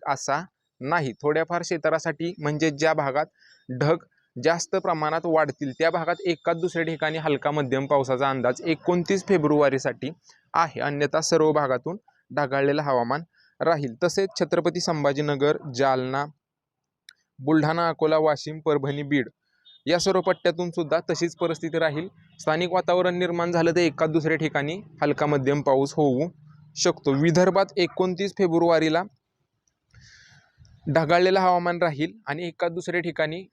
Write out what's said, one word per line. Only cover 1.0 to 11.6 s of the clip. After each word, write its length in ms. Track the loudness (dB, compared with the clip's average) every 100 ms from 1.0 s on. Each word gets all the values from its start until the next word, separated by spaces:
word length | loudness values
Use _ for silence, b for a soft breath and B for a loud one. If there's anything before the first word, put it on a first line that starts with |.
| -2
थोड्याफार 480 | -4 -2 0 -2 -4
क्षेत्रासाठी 720 | -4 -2 0 0 -2 -6 -6 -6
म्हणजे 300 | -4 0 -2
ज्या 240 | 0 0
भागात 320 | 0 0 -2 -4 _ b b b
ढग 340 | -2 0 0 -4 _ _ -4
जास्त 400 | 0 0 0 -2
प्रमाणात 460 | -2 -2 0 -2
वाढतील 480 | 0 2 2 -2 -8
त्या 180 | -2 0
भागात 320 | 0 -2 -4 -2
एकाच 320 | -2 -2 -2
दुसऱ्या 280 | -2 -2 -4
ठिकाणी 320 | -2 -4 -2
हलका 340 | -2 -2 0
मध्यम 340 | -2 0 -2 2
पावसाचा 440 | 0 2 0 0
अंदाज 320 | 0 0 0
एकोणतीस 640 | -2 -2 0 0 0 -2 2
फेब्रुवारीसाठी 800 | 2 4 4 4 2 -4 -6 -8 -10 b b b
आहे, 260 | -2 -2 -2
अन्यथा 420 | -4 -2 0 0
सर्व 300 | 2 4 4
भागातून 460 | 2